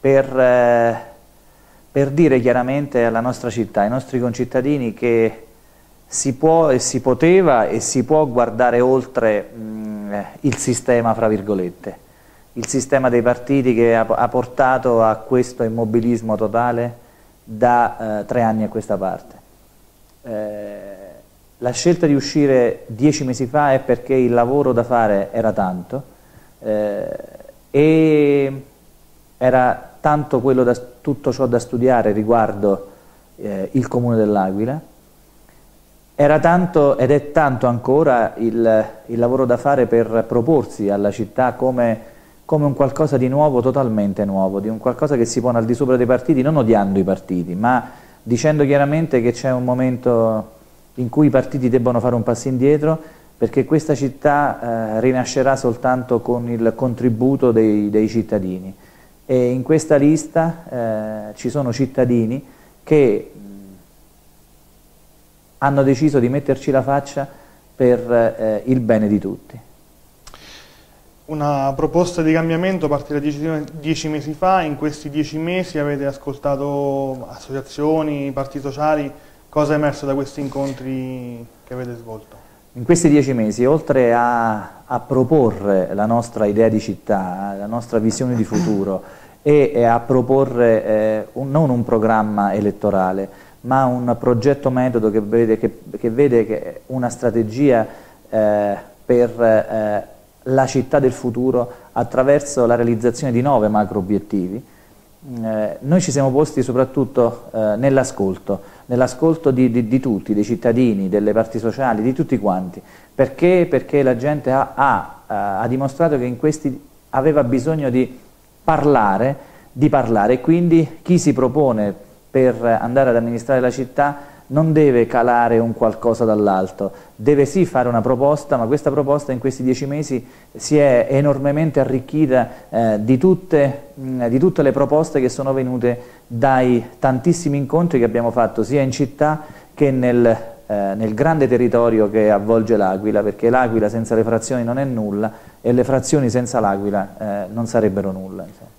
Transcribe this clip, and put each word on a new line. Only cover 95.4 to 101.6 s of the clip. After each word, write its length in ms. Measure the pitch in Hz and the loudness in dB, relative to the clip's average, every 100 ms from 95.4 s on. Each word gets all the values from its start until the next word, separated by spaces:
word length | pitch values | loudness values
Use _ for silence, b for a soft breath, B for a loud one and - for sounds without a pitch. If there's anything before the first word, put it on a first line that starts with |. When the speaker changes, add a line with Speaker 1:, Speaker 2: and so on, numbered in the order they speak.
| 117 110 | 2 0
Speaker 1:
che, 240 | 110 - - - | -2 -6 -16 -6
che 120 | 117 | -4
vede 360 | 117 143 120 110 | 2 2 2 0
che 360 | 110 - - - | -4 -8 -16 -10
una 240 | 131 120 | -6 -6
strategia, 760 | 117 123 113 107 117 143 117 110 B B B - | -2 -2 0 -2 0 2 2 0 B B B -6
eh, 480 | 110 107 104 104 101 - - | 0 2 2 0 -4 -10 -18
per, 380 | - 123 120 110 | 0 2 2 2
eh, 640 | 113 110 - 110 107 104 - - _ _ | 4 4 2 -4 -2 -4 -6 -20 _ _
la 220 | 127 131 127 | -2 0 2
città 340 | 135 - 147 | 0 0 2
del 120 | 127 | 2
futuro 580 | 117 127 120 127 123 | 0 -6 -2 -2 -2